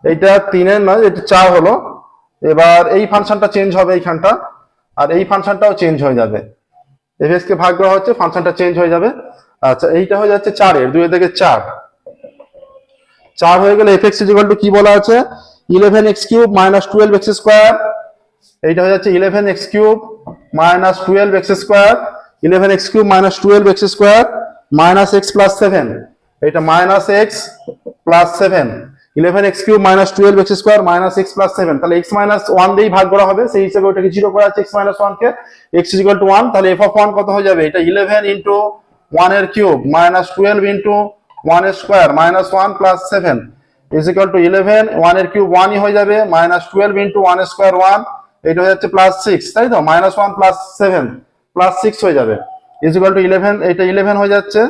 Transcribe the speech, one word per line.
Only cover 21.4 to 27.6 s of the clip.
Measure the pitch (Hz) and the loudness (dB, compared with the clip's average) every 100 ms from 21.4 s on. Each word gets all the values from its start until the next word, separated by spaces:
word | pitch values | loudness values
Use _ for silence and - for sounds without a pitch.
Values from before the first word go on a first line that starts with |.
| - 185 | -2 -6
স্কয়ার, | - 202 202 233 - - - _ 160 | 0 4 4 2 -4 -14 -20 _ 0
ইলেভেন | 185 196 190 | 2 2 0
এক্স | - | -2
কিউব | 220 208 | 0 2
মাইনাস | 190 190 185 | 2 2 -2
টুয়েলভ | 196 208 202 | 2 4 4
এক্স | 190 202 | 0 -4
স্কয়ার | - 202 214 240 - - - _ 147 | 0 4 4 2 -4 -14 -18 _ 0
minus | 170 190 196 202 | 2 2 2 0
x | 196 202 | -2 0
plus | 196 196 | 0 2
seven, | 202 190 123 92 - _ _ _ 147 | 0 0 -4 -10 -16 _ _ _ -4
এটা | 165 160 | -2 0
মাইনাস | 165 180 196 196 202 | 0 2 0 0 0
এক্স | 214 - - - | 0 -4 -16 -18